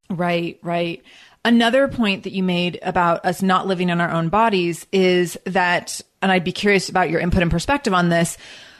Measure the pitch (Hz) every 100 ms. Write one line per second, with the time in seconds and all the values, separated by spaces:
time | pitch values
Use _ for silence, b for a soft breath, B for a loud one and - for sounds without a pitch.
0 | - 170 175 175 170 - 175 170 170 165
1 | B B B B 226 233 233 262 269 254
2 | 208 196 190 190 185 175 175 - - 180
3 | 170 170 185 175 190 185 190 180 180 175
4 | 170 165 165 202 226 196 170 170 - 190
5 | 185 180 175 - - 185 180 175 - -
6 | - _ 190 185 170 - 208 196 - 180
7 | 165 160 175 185 170 170 - 285 226 185
8 | 175 170 170 - B B B B